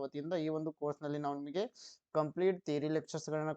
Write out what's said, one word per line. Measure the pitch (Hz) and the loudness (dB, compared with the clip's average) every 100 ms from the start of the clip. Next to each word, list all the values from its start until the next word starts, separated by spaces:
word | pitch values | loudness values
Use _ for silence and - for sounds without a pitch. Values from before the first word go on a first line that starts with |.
ವತಿಯಿಂದ. | 139 147 151 180 156 | 0 -4 -2 0 2
ಈ | 156 | 0
ಒಂದು | 156 - | -2 -2
ಕೋರ್ಸ್ | 147 143 | -2 -2
ನಲ್ಲಿ | 151 147 143 | -2 -2 -2
ನಾವು | 143 | -2
ನಿಮಗೆ | 143 165 240 - - - _ 156 | -2 -2 -2 -6 -20 -20 _ 0
ಕಂಪ್ಲೀಟ್ | 151 170 190 185 - | 0 4 2 2 0
ಥಿಯರಿ | 147 151 156 | 0 2 0
ಲೆಕ್ಚರ್ಸ್ | 156 160 - | 0 -6 -2
ಗಳನ್ನ | 156 156 | 0 0